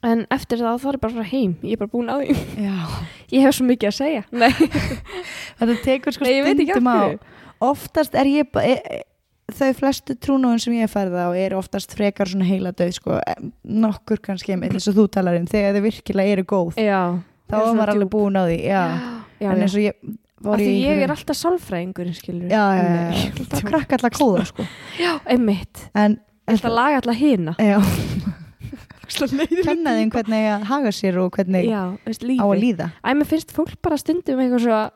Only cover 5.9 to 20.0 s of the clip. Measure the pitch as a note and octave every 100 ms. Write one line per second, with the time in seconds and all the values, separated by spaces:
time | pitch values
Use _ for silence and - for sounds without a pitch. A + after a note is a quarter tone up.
5.9 | C4 C4+ B3 C4+ C4+ C#4+ C#4 D4 F4 B3
6.9 | A3+ G3+ D3 - - - - A#3 C#4+ -
7.9 | - D4+ - C#4 C#4+ D4 - - C4 -
8.9 | - - _ _ _ - - C4+ C4 C4+
9.9 | C4+ - C4 - C4+ C4 A#3 A#3+ A#3 A3
10.9 | G#3 F#3+ F3 F3 F3+ F#3+ F#3+ F#3 G3 -
11.9 | - G3+ G3 G3 F#3+ F3+ F#3+ F#3 F3+ F3
12.9 | F3 - - - - - - - G#3+ A3
13.9 | F#3+ - G#3+ - F#3+ - F#3+ E3+ F#3+ G3
14.9 | G3+ G#3 - F#3 F3 F3 G#3+ G3+ G3+ G#3
15.9 | - - F#3+ G3 G3+ F#3 G3+ E3+ E3 G#3+
16.9 | G3 F3+ F3 E3+ _ _ G#3+ A3 A3+ G#3+
17.9 | G#3 G3 G#3+ G3+ G3 F3+ E3 - G3 E3+
18.9 | E3 B3 A#3 G#3+ _ G3+ F#3 G3+ G3+ G#3
19.9 | -